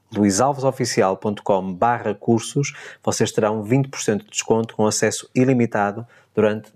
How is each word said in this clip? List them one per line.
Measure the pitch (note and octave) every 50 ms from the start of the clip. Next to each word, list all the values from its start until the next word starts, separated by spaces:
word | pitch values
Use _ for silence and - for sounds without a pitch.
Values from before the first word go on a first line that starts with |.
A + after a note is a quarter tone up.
| _ _
luisalvesoficial | - G2+ G#2 G2+ F#2+ F#2+ B2 C#3 C#3+ C3 C3 C3+ B2+ - B2+ A2+ - A#2+ G#2 F#2 F#2+
ponto | - - A2 G2+ -
com | - - G2+ F#2+ F#2 F#2+
barra | F#2 F2+ A#2 A#2+ A#2+ A2 - A2
cursos, | G2+ - - - A#2 A2+ - - - D3 C#3 - - - - - - -
vocês | _ G#2+ G#2+ - A2 A2
terão | - - G#2+ G#2 A2 A2
vinte | G#2 G#2 B2+ C#3 C3+ C#3
por | - -
cento | - - G#2+ G2+ -
de | -
desconto | - - - - A2 A2+ A2+ A2+ -
com | - G#2+
acesso | G#2+ G#2+ - A2+ G#2+ G2+ - - -
ilimitado | _ B2+ B2+ C3 C3 B2 A#2 A2+ - A2 G2+ G2+ G2+ A2+ A#2+ - _ - _ _ _
durante | A2 G#2+ G#2+ G#2+ A2 A2 - _